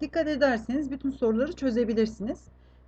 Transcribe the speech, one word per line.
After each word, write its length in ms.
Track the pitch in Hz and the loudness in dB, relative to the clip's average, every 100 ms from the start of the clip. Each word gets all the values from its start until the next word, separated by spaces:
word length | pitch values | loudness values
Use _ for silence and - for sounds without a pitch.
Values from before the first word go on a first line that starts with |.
dikkat 260 | 294 330 302 | -4 0 0
ederseniz 640 | 285 277 233 226 269 277 | 2 2 2 -2 -4 -2
bütün 200 | 269 277 | -4 -4
soruları 420 | 269 226 220 294 | 0 2 2 0
çözebilirsiniz. 920 | - 269 226 233 226 220 - 208 349 - - - - | -2 0 2 2 2 0 -2 -8 -8 -12 -20 -20 -20